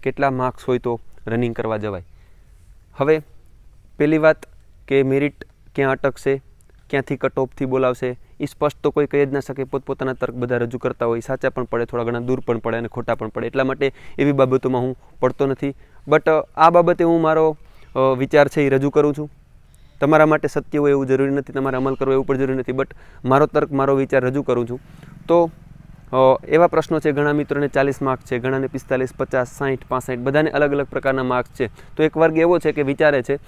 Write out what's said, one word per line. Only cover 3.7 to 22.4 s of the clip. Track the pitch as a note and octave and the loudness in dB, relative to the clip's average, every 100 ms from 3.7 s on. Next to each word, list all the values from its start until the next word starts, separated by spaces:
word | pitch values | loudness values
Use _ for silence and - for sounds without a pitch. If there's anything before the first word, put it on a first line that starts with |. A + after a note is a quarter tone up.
| - - - | -20 -20 -2
પહેલી | D3 D#3 | 0 4
વાત | D#3 D#3 - - - - - | 4 2 -4 -20 -20 -20 -2
કે | C3+ | 0
મેરિટ | C3+ C3+ C#3+ - - _ - | 2 0 -2 -6 -20 _ -12
ક્યાં | - C#3 | -2 0
અટકશે, | C3 C#3 - - C3+ - - - - - | 0 -2 -2 -4 -4 -6 -20 -20 -20 -6
ક્યાંથી | C#3+ C#3 F3 | -4 -4 -4
કટ | C3+ - | -2 -2
ઓફથી | C3 - | -4 -4
બોલાવશે, | C3+ C3 B2+ B2 B2+ B2 - - | -2 0 0 -2 -6 -8 -16 -10
એ | |
સ્પષ્ટ | D3 - D3+ - | -10 -4 -4 -2
તો | D3+ | -2
કોઈ | D3+ C#3+ | 0 0
કહી | C#3+ C#3+ | 0 0
જ | |
ના | C3+ | -2
શકે. | B2+ C3+ | -6 -10
પોતપોતાના | C3+ C#3 - C3+ C3 | -6 -6 -6 -6 -6
તર્ક | B2+ B2 | -4 -6
બધા | B2 B2 B2 | -6 -4 -2
રજૂ | A#2+ A#2+ | -2 -4
કરતા | B2+ B2 A#2 | -6 -2 -2
હોય, | A#2 | -2
સાચા | A#2 C3 C3+ | -4 -4 -4
પણ | C3 | -4
પડે, | A#2+ A#2 | -4 -4
થોડા | A#2 A#2+ | -4 -4
ઘણા | A#2 A#2+ | -4 -4
દૂર | A#2+ B2+ | -2 -4
પણ | - A#2 | -2 -2
પડે | A#2 A#2 | -2 -4
અને | A#2 | -6
ખોટા | - A#2 | -8 -6
પણ | A#2 A2 | -4 -4
પડે. | A#2 A#2 | -6 -4
એટલા | C3 | -2
માટે | C3 C3+ C#3 - - - | -2 -2 -4 -4 -14 -2
એવી | C#3 | 0
બાબતોમાં | C#3 C3 C3 C3 B2+ | 2 2 2 0 -2
હું | B2+ B2+ - - | -4 -6 -16 -4
પડતો | B2+ - C#3 | -4 0 -2
નથી. | C3 C#3 C3 - - - | -2 -6 -8 -20 -20 0
But, | D#3 D#3+ | 2 4
અ, | D#3 - - | 0 0 4
આ | D#3+ | 6
બાબતે | F3 F3 E3+ | 6 4 2
હું | E3+ E3 | 2 4
મારો, | D#3+ D#3+ D#3+ D#3 - - - C3 | 2 4 2 0 -14 -20 -10 -2
અ, | |
વિચાર | C3 C3 C3+ - C#3+ | 0 0 2 4 4
છે | - | 4
એ | C#3 | 2
રજૂ | C3+ C#3+ | 2 2
કરું | D3+ D3 C#3+ | 2 2 0
છું. | D3+ - - - - - - - | -10 -14 -20 -20 -20 -20 -20 -4
તમારા | C#3 D#3 D#3 | 4 6 6
માટે | D#3 D3 | 4 0
સત્ય | D3 C3+ D3+ | -4 -4 0
હોય | C#3+ | 2
એવું | C#3 C3+ | 2 2
જરૂરી | C3 C#3 | 0 2
નથી, | C#3 C#3 | -2 -4
તમારે | C3 C3+ C3 | -4 -2 -2
અમલ | C3+ | -2
કરવો | C3 C3+ | -2 0
એવું | C3+ C3+ | 0 0
પણ | |
જરૂરી | C3+ | -2